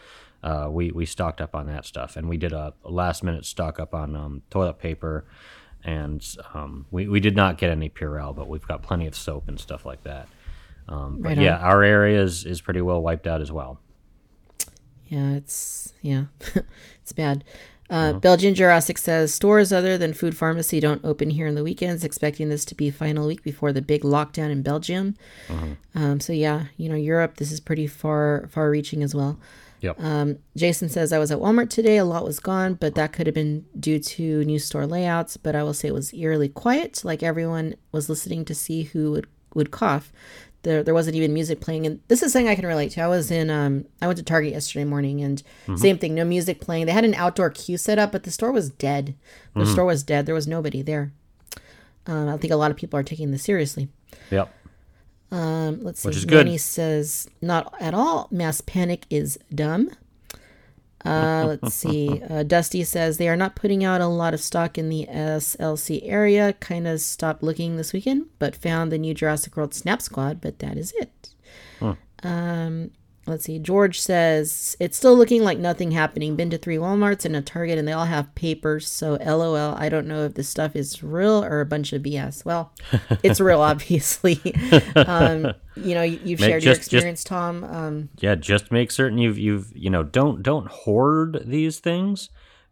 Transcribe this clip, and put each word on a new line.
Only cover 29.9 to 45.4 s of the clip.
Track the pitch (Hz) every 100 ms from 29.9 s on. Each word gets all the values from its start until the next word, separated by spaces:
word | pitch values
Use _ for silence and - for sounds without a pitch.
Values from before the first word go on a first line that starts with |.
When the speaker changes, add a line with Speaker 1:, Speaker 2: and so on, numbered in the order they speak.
| -
Speaker 2:
Um, | 156 151 147 143 _ -
Jason | 175 165 170
says, | 170 160
"I | 160
was | 151
at | 151
Walmart | 202 233 247
today. | - 220 214
A | 180
lot | 170
was | - 147
gone, | - 190 185 180
but | 156 151
that | 151
could | - 160
have | 151
been | 151 151 - -
due | 151 156
to | 151 - 165 151 147
new | 151
store | 143 147 143
layouts. | 170 175 170 165 -
But | 160 151
I |
will | 151
say | 147 147
it |
was | 139 143
eerily | - 160 156 143
quiet, | - 240 269 339 -
like | - 156
everyone | 165 165 165 165 160 - _
was | 156 147
listening | 156 - 165 156
to | 151
see | - 160
who | 156 165 156
would, | 151 - _ _
would | - 147
cough. | - 214 143 - - - - - _
There, | 170 156
there | 151
wasn't | 165 160 160
even | 160
music | 151 160 156
playing." | - 160 156
And | 151 -
this | 240
is | 311
something | 254 233
I |
can | 202 185
relate | 160 147
to. | -
I | 170
was | 180 160
in, | 165 160
um, | 151 143 139 - _
I | 175
went | 175
to |
Target | 165 165 151
yesterday | 151 143 151 147
morning, | 143 139 143
and | 139 139